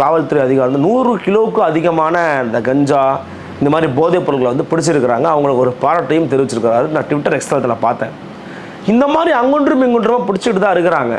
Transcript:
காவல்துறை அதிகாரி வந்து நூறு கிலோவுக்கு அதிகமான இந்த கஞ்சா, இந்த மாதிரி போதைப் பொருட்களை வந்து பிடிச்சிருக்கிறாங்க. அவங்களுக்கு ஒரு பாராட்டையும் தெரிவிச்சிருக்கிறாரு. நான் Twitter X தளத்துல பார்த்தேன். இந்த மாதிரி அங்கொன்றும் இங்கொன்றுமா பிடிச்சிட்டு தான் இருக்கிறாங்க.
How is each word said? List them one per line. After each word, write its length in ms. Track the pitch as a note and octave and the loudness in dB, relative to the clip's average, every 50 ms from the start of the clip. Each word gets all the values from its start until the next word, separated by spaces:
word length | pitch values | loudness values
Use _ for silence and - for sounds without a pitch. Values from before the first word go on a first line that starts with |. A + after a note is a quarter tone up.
| C#3 | 0
காவல்துறை 400 | C#3+ E3 E3 E3 - D#3 D3 C3+ | 2 2 0 0 0 0 0 2
அதிகாரி 240 | B2+ C3+ C3+ B2+ B2+ | 2 2 2 2 0
வந்து 160 | C3+ C#3+ C#3+ F#3 | 0 0 0 2
நூறு 240 | A#3 B3+ B3+ B3 A#3 F#3 - | 2 2 2 0 0 -2 -2
கிலோவுக்கு 360 | F#3 G3 G#3+ A3 G3+ F3 A3 G3+ E3 | 0 0 0 0 0 0 0 0 0
அதிகமான 440 | D#3 D#3+ D#3 F3 E3 D#3+ D#3 D#3+ E3+ F3 E3+ D#3+ D3 C3+ B2+ | 0 0 0 0 0 0 0 0 0 0 0 0 0 0 -2
இந்த 140 | A2+ A2 A#2+ | -2 -2 -2
கஞ்சா, 420 | A2 B2+ C3+ C#3+ C#3+ C#3 D3 C#3 C3+ C3+ C3+ C3+ - - - - - - - - | 0 0 0 2 2 2 2 2 2 2 0 -2 -6 -10 -14 -16 -14 -14 -6 -2
இந்த 120 | C#3+ C#3+ D3+ | 0 0 2
மாதிரி 180 | D#3+ E3 D3+ B2 C3+ | 2 0 0 0 0
போதைப் 280 | D#3+ E3+ F3 F3+ - | 0 2 2 0 0
பொருட்களை 280 | D3+ C#3+ C3+ B2 A#2+ B2+ | 0 0 0 0 0 0
வந்து 140 | C#3+ D#3 - | -2 -2 -2
பிடிச்சிருக்கிறாங்க. 560 | E3 E3 C#3+ E3 D#3+ D3 B2 A#2+ A#2+ A#2 C#3+ E3 D#3 | -2 -2 0 0 0 2 2 2 2 2 2 2 2
அவங்களுக்கு 300 | D3 C#3+ C#3 C3+ B2 B2+ | 2 2 2 2 2 2
ஒரு 80 | B2 B2 - - | 0 0 0 0
பாராட்டையும் 460 | C#3 D#3+ F3 E3 B2 D3+ D#3+ E3 C3+ C3 | 0 0 0 0 0 0 0 0 0 0
தெரிவிச்சிருக்கிறாரு. 560 | C3+ C3+ A#2 A2+ A2+ A2 A#2 A2+ A#2+ C#3 D#3 D#3 | 0 0 0 0 0 0 2 2 2 0 0 0
நான் 120 | D3+ B2+ - | -2 -2 -2
Twitter 240 | D3+ D3 C#3+ - D3+ C3+ | -2 -2 0 0 -2 -2
X 40 | - - | -2 -2
தளத்துல 260 | D#3+ C#3 A#2+ B2 A#2 - A2 | -2 0 0 0 -2 0 0
பார்த்தேன். 280 | A2+ B2 - A2+ A2+ - - - - - - - - - - - - - - - | -2 -2 -2 -6 -8 -10 -12 -16 -18 -18 -18 -18 -16 -16 -16 -16 -16 -18 -8 -2
இந்த 200 | - G#3+ A#3+ C#4 | 0 2 2 2
மாதிரி 260 | C#4+ D4+ D#4+ E4 F4 D4 A#3+ | 2 2 0 2 2 2 2
அங்கொன்றும் 440 | A#3+ C4 C#4 D4+ C#4 D#4 D#4 C4 C4 | 2 2 2 2 2 2 2 2 2
இங்கொன்றுமா 340 | B3 A#3+ A#3 G#3+ A3 A#3+ B3 G#3 G3+ | 2 2 0 0 0 0 0 0 -2
பிடிச்சிட்டு 340 | G3+ F#3 - A#3+ G#3+ F#3 G3 | -4 -2 -2 -2 0 2 2
தான் 100 | G3+ F3+ | 2 2
இருக்கிறாங்க. 380 | F3 E3+ F3+ E3+ D3 B2+ A#2+ A2+ | 2 2 2 2 0 0 -2 -4